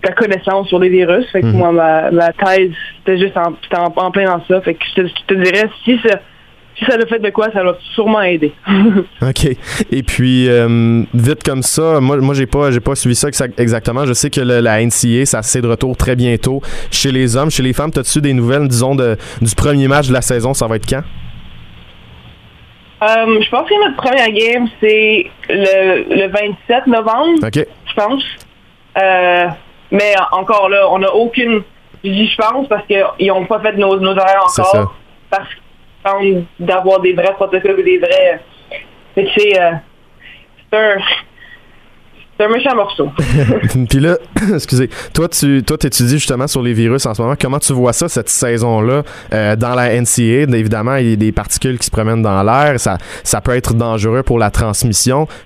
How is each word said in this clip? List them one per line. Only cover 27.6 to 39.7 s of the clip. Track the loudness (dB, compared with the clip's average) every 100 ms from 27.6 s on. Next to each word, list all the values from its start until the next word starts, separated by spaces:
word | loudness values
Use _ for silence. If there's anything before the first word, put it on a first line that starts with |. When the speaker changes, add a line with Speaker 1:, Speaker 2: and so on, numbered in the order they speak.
| -4 -8 -8
Speaker 1:
je |
pense. | -4 -2 -2 -6 -12 -20 _ _ _ _ -2
Euh, | 2 2 2 2 0 -4 -16 -20 -4
mais | 0 2 2 0
en-, | -2
encore | 0 0 2
là, | 2 2
on | 2
n'a | 2
aucune, | 2 0 0 0 -2 -4 -14 -20 -12
je | -4
dis | 0 0
je | 0
pense | 0 0 -2
parce | -2 0
qu'ils | 0 0 0 0
n'ont | 0 -2
pas | -2
fait | -2 0
nos, | 0 2
nos | 0
horaires | 2 2 4 2
Speaker 2:
C'est | 2
Speaker 1:
encore. | 2
Speaker 2:
ça. | 2 0 -6 -20 -20 -6 -6
Speaker 1:
Parce | -6
qu'ils | -16 -20 -20 -20 -8 -4 0 0 0
tentent | -4 -8
d'avoir | -2 0 2 2
des | 2
vrais | 2 0
protocoles | 0 -2 0 0 0
et |
des | 2 2
vrais. | 2 2 2 0 -6 -20 -20 -20 -20 -20 -8
Fait | -4
que | -2 2
c'est, | 2 4
euh, | 2